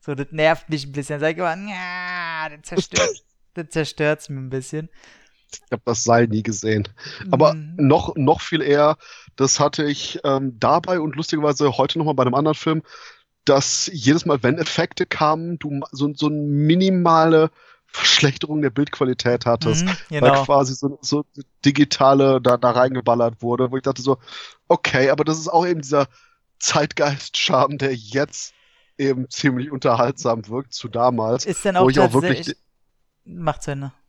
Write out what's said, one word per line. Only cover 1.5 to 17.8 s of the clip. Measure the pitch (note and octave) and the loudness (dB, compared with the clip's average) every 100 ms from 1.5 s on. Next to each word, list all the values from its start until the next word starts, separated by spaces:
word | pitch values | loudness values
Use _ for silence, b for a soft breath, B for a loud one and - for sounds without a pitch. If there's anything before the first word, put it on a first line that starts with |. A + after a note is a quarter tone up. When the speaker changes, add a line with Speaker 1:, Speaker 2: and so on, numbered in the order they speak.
| E3 | -6
Speaker 1:
„Ja, | G3+ F#3 F3+ F3+ F3+ F3+ E3+ D#3+ D#3 | -10 -12 -10 -10 -8 -8 -8 -8 -8
das | D3+ | -12
zerstört, | - F3 - - A#4+ G#4+ _ _ | -10 -8 -4 -2 -2 -4 _ _
Speaker 2:
<laughs> | _ | _
Speaker 1:
das | - D#3 | -16 -8
zerstört's | D#3+ D3 - D3+ D3+ - | -6 -6 -2 -2 -2 -6
mir | C#3 | -12
ein | C3 | -8
bisschen.“ | C3 C3 D#3 D#3+ b b b b b b | -10 -8 -12 -12 b b b b b b
Speaker 2:
Ich | - _ | -20 _
hab | A#2 | -8
das | - A2+ | -4 -2
Seil | A#2 A#2 A#2 | 4 4 4
nie | G#2+ | 0
gesehen. | G#2+ G#2 A2 G#2+ G2+ - B B G3 | -4 -6 -2 -2 -2 -8 B B -2
Aber | C#3 D3+ | 4 4
Speaker 1:
Mhm. | D#3 D3+ F3 | 2 -10 0
Speaker 2:
noch, | C#3 D#3 - - | 4 4 2 -2
noch | C3+ D#3+ | 2 2
viel | - D#3+ | 0 -4
eher, | C#3 C#3+ D3 D#3 B B B - | 2 4 4 2 B B B -2
das | C3+ - | 0 2
hatte | D3 - | 0 0
ich, | D3 C#3 - - | -4 -4 -8 -6
ähm, | D3 C3+ C3+ A2+ | -2 0 -2 -2
dabei | A#2+ D#3 E3+ F#3 | 2 2 0 -4
und | D#3 C#3 | -4 -6
lustigerweise | D#3+ D#3+ D3 C#3+ D3 B2 | -6 -2 0 2 0 2
heute | C3 E3 | -2 0
nochmal | D#3 | -2
bei | C3+ | 0
einem | B2+ | 0
anderen | C3 D3+ | 2 0
Film, | D#3 - D#3+ - B B B B _ | 0 -2 -4 -4 B B B B _
dass | - C#3 C3+ - - | 2 2 2 -4 -4
jedes | D#3+ A#2+ D#3+ | -2 2 2
Mal, | E3+ C#3 | 2 0
wenn | B2 D#3 | 0 0
Effekte | F#3 - E3+ - | -2 -2 -2 -2
kamen, | F3+ - D3+ D#3+ E3 E3+ | -6 0 0 0 -4 -8
du | D3+ | -6
ma-, | C#3 - | -8 -8
so, | B2+ D3 | -4 -4
so | C#3+ D3+ | -2 -4
eine | D3+ | -2
minimale | D3 C#3+ D3+ F3 F#3+ F#3 E3+ E3 D#3+ D#3+ D#3+ b b b | -2 0 2 4 4 2 4 6 6 6 4 b b b